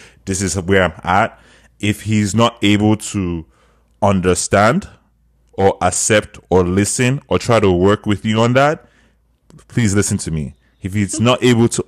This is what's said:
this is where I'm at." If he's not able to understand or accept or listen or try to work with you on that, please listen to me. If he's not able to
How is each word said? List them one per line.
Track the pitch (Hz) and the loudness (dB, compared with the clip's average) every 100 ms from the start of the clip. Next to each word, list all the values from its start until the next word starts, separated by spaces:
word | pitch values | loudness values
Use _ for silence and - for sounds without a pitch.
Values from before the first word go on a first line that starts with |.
| - _ | -20 _
this | - 92 | -8 -4
is | 98 95 | -4 -4
where | 87 98 | 0 2
I'm | 87 - | 2 -2
at." | - 95 110 - _ _ _ _ | -2 0 0 -4 _ _ _ _
If | 101 104 | -6 -6
he's | 107 107 104 | -2 -2 0
not | 104 117 - | 0 0 0
able | 101 104 107 107 | 0 2 2 0
to | - 101 90 82 78 _ _ _ _ _ | -4 -6 -6 -6 -10 _ _ _ _ _
understand | 101 98 90 90 - 101 107 165 - - _ _ _ _ _ | 0 0 0 -2 0 2 2 0 -4 -14 _ _ _ _ _
or | - 95 - | -2 0 0
accept | 90 - - 107 - - - | -2 -2 0 0 0 -10 -2
or | 90 | 0
listen | 90 92 104 - 123 139 - | 2 0 -2 0 -2 -2 -4
or | 90 | -4
try | - 113 | 0 2
to | 101 | 2
work | 87 95 104 104 | 2 2 0 -2
with | 101 | -4
you | 107 110 | -2 0
on | 117 | 2
that, | 127 143 165 - _ _ _ _ _ _ - _ | 2 2 0 -10 _ _ _ _ _ _ -20 _
please | - 113 | -2 0
listen | 101 98 98 | 0 -2 -4
to | - | -6
me. | 80 65 - _ _ | -8 -8 -14 _ _
If | 95 | -8
he's | 101 98 107 | -4 -4 -2
not | 117 123 | 0 2
able | 123 117 117 | 2 2 2
to | - | -2